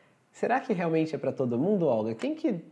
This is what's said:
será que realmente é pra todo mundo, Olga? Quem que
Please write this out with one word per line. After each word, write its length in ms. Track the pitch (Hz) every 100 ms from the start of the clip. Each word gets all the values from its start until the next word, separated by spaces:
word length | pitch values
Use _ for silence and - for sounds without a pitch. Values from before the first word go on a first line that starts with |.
| _ _ _
será 280 | - - 254
que 120 | -
realmente 420 | 185 170 160 156
é 40 | 135
pra 140 | 135
todo 240 | 127 127 117
mundo, 280 | 170 208 160
Olga? 280 | 113 110
Quem 200 | 117 277
que 260 | 311 320 175 -